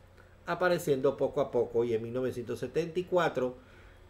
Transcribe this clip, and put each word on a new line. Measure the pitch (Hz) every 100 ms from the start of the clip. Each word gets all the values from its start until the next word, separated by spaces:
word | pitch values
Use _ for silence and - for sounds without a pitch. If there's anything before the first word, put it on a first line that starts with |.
| - - - - -
apareciendo | 170 180 170 - 135 139 139
poco | 135 147
a | 131
poco, | 123 113 117
y | 120
en | 110
mil | 117
novecientos | 123 127 123 113 117
setenta | 127 156 170 180
y |
cuatro | 180 180 160 135 127 127 - - - - -